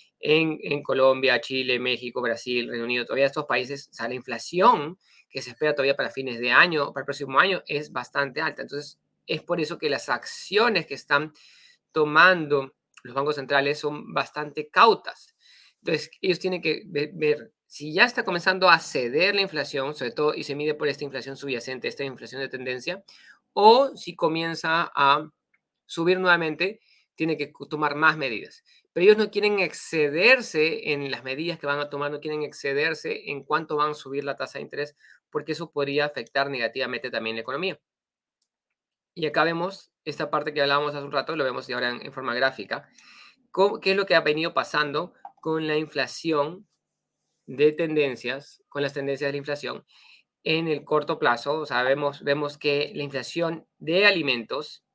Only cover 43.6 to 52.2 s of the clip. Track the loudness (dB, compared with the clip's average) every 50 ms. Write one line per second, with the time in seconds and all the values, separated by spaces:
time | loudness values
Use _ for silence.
43.6 | 4 4 4 2 0 0 2 2 2 4 4 4 4 4 0 0 0 -2 -2 -2
44.6 | -2 0 0 -2 0 0 -2 -4 -4 -6 _ _ -20 -20 _ _ -4 -2 -2 -2
45.6 | 0 0 0 -2 -2 -2 -4 -4 -4 -4 -6 -8 -2 -2 0 0 0 -2 -4 -12
46.6 | -18 _ _ _ _ _ _ _ _ _ _ _ _ _ _ _ _ -10 0 4
47.6 | 4 4 4 4 -2 0 2 2 0 0 -2 -4 -6 -6 -6 -6 -8 -16 -20 _
48.6 | _ _ -6 -4 -4 -4 -4 -4 -4 -4 -4 -2 -2 -4 -4 -4 -4 -6 -6 -6
49.6 | -6 -8 -8 -10 -12 _ _ _ _ _ -20 _ _ _ _ _ -4 -2 0 0
50.6 | 0 0 -2 -2 -2 0 0 0 2 0 -2 2 2 2 2 2 0 -4 -4 -4
51.6 | -4 -2 -2 0 2 2 2 2 2 -2 -4 -4